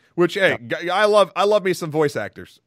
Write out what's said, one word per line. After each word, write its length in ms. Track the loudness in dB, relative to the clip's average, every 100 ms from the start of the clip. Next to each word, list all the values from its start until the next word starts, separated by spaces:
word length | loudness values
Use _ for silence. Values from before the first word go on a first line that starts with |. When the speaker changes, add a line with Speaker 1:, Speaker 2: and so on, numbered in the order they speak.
| _ -2
Speaker 1:
Which, 180 | -2
hey, 240 | 0 -2 -2 -6
Speaker 2:
Yeah. 120 | -8
Speaker 1:
g-, 80 | -4
I 160 | 0 4
love, 260 | 4 2
I 100 | 2
love 200 | 2 2
me 80 | 0
some 180 | -4 -2
voice 240 | 0 0
actors. 460 | -2 -8 -12 -20 _